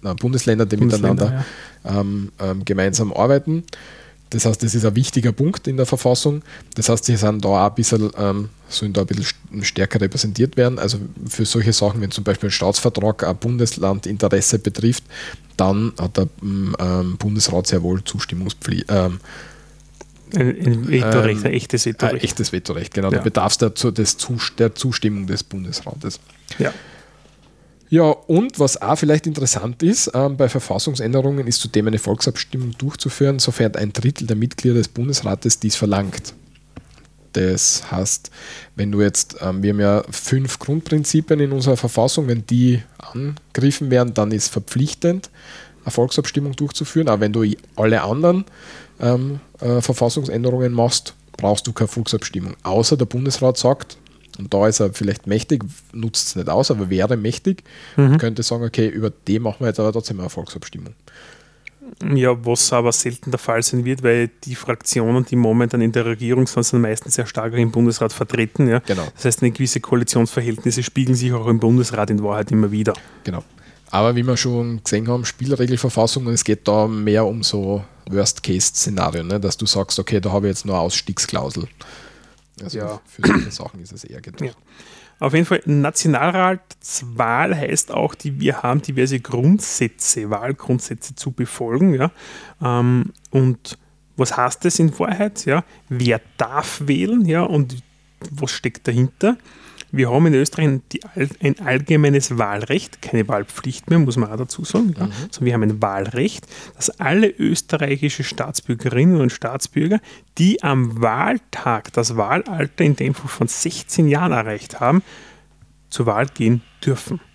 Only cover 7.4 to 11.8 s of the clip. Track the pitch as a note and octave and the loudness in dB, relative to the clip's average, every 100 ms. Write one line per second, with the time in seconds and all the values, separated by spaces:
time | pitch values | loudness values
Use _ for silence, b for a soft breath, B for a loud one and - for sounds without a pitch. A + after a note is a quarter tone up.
7.4 | G2 G2 G2+ G#2+ A2+ A2+ G#2+ - G2+ G2 | 2 4 4 2 2 2 0 0 -2 -2
8.4 | G#2+ - - - G#2+ G2 F#2+ F#2 - - | -6 -12 -10 -6 -2 0 0 -2 -4 -8
9.4 | - G#2 G2+ - F#2+ - G2 C#3 G#2+ G2+ | -10 -6 -4 -2 0 2 0 0 -4 0
10.4 | A#2+ - B2 B2+ G2+ A2+ G2 - A#2 - | 0 4 2 2 -2 -2 -6 -10 -10 -4
11.4 | A2 A#2 G#2+ A2 | 0 2 2 2